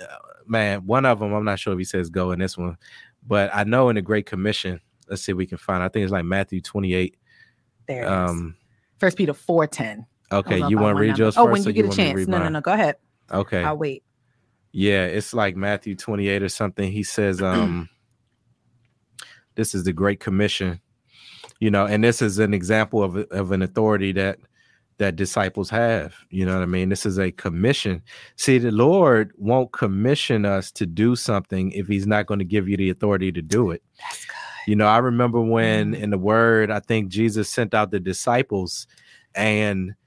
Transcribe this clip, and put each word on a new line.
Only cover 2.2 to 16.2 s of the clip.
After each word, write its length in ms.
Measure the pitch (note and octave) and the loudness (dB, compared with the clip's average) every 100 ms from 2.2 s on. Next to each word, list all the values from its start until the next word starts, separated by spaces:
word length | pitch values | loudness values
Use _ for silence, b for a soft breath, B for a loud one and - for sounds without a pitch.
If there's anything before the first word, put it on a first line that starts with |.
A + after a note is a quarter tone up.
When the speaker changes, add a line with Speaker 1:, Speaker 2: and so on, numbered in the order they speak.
| F2+ | -2
Speaker 1:
in 60 | F2+ | -2
this 180 | F#2 - | -4 -4
one, 180 | F2 E2 B B B B A#2 | -8 -10 B B B B -2
but 240 | G#2 G2 | 0 0
I 100 | G2+ | 0
know 240 | G#2 A#2+ B2+ | 0 2 2
in 60 | |
the 80 | G#2+ | 2
Great 240 | F#2 G#2+ G2 | 0 -2 -2
Commission, 540 | F#2+ G2+ G#2 F#2 F2+ - _ _ | -4 -2 -2 -6 -8 -12 _ _
let's 140 | G2 | -10
see 100 | - | -6
if 60 | F#2 | -4
we 80 | F2+ | -4
can 100 | F2 | -6
find 240 | - F#2 | -4 -2
it. 40 | F#2 | -2
I 20 | |
think 140 | A2 | -2
it's, 80 | F#2+ | -2
like, 120 | G2 E2+ | -2 -2
Matthew 340 | G2 G2 F#2 | -2 -2 -6
twenty-eight. 560 | - G2+ F#2+ F2+ F#2 - b b b b b _ - | -6 -4 -2 0 -2 -6 b b b b b _ -12
Speaker 2:
There 160 | B2+ | -8
it 40 | A2+ | -2
is. 40 | |
Speaker 1:
Um, 460 | F#2+ F2+ E2+ E2+ E2+ _ _ _ _ | -2 -2 -4 -8 -14 _ _ _ _
Speaker 2:
First 180 | F#3+ F3+ | 0 0
Peter 160 | E3+ | -2
four 340 | C#3+ - E3+ D3+ | -2 0 0 0
ten. 380 | - A2+ G#2+ A#2+ _ _ | -2 -8 -10 -16 _ _
Speaker 1:
Okay, 260 | G2+ F#2 F#2 | -4 0 0
Speaker 2:
Hold 60 | |
up, 60 | F#2 | 2
Speaker 1:
you 80 | G#2 | 2
Speaker 2:
I 40 | |
Speaker 1:
wanna 120 | G#2 | 4
Speaker 2:
want 60 | G2+ | 4
Speaker 1:
read 60 | G#2+ | 2
Speaker 2:
number. 120 | G#2+ | 4
Speaker 1:
yours 140 | A2 D3+ | 2 6
Speaker 2:
Oh, 60 | A#3 | 6
Speaker 1:
first, 60 | |
Speaker 2:
when 100 | G3+ | 6
Speaker 1:
or 20 | |
Speaker 2:
you 40 | G3+ | 2
Speaker 1:
you 60 | |
Speaker 2:
get 100 | G#3+ | 2
a 40 | G3+ | 2
Speaker 1:
want 100 | G3 | 2
me 60 | |
to 40 | E3 | 0
Speaker 2:
chance. 80 | F#3+ | 0
Speaker 1:
read 120 | F#3+ | 0
Speaker 2:
No, 80 | F3+ | 0
no, 60 | |
Speaker 1:
mine? 80 | F3+ | 0
Speaker 2:
no, 80 | D#3 | -2
go 120 | D3+ | 0
ahead. 240 | G#3 E3 - _ _ _ | 2 2 -2 _ _ _
Speaker 1:
Okay. 300 | F#2+ G2 F#2 | -4 -2 -2
Speaker 2:
I'll 140 | F2 D3+ | -2 -2
wait. 240 | D3+ C3+ - _ _ _ _ _ _ | -4 -6 -14 _ _ _ _ _ _
Speaker 1:
Yeah, 340 | - G2+ G2 F2+ | 0 2 4 2
it's, 260 | F#2+ - | -2 -4
like, 220 | A#2 G2+ F2+ | 0 0 0
Matthew 380 | G2+ G2+ - | -4 -4 -6
twenty-eight 480 | F#2+ - G#2 | -10 -6 -2